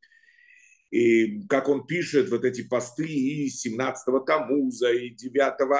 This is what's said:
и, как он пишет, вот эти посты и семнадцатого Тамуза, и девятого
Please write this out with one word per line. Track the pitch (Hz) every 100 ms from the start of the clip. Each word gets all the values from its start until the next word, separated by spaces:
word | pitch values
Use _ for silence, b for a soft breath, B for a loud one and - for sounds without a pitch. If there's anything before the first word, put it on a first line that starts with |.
| b b b b b b b b b
и, | - 117 113 110 104 98
как | 135 135
он | 139 -
пишет, | 175 165 147 135
вот | 117
эти | 127 127 -
посты | 123 - - 160
и | 147 131 147 135
семнадцатого | - 123 113 131 - - 131
Тамуза, | 131 156 117 143 131 113 123
и | 120 123
девятого | 117 123 131 135 131 135 139